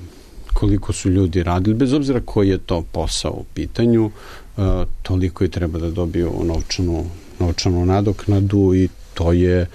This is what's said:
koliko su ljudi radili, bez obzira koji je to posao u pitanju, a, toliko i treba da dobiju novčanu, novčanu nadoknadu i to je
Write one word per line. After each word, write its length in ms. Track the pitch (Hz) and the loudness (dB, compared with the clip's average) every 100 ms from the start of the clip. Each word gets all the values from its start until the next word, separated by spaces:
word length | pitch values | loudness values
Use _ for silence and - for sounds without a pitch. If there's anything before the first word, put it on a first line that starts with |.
| 90 - - - - | -8 -20 -20 -16 -2
koliko 400 | - 101 101 - | 0 2 2 0
su 180 | - 98 | -2 0
ljudi 320 | 92 92 90 | 2 2 2
radili, 320 | 85 90 98 113 | 0 0 2 2
bez 160 | 131 | 2
obzira 280 | 151 139 120 | 2 0 -2
koji 280 | - 110 98 | -2 2 2
je 100 | 92 | 2
to 240 | - 85 | 0 -4
posao 500 | - - 78 - 80 | -4 -4 -4 -4 -4
u 120 | 76 - | -6 -8
pitanju, 560 | 78 73 - 117 117 107 - - - - - | -8 -6 0 2 4 2 -4 -16 -18 -12 -2
a, 280 | 95 92 87 - | 0 2 0 -2
toliko 420 | - 92 92 - | -2 0 0 0
i 60 | 90 | -2
treba 280 | - 87 80 | -2 -4 -2
da 120 | 82 | -4
dobiju 420 | 87 85 85 85 90 | -2 -2 0 -2 -2
novčanu, 600 | 87 80 - - 87 82 80 87 - - | -2 -2 -2 -2 -2 -2 -4 -8 -12 -4
novčanu 480 | 90 - 98 87 90 | -2 0 0 2 2
nadoknadu 880 | 98 104 95 - 101 98 101 95 | 2 2 -2 0 2 2 4 4
i 140 | 92 92 - - | 4 2 -2 -12
to 180 | - 85 | -2 2
je 340 | 87 90 90 85 | 4 4 4 0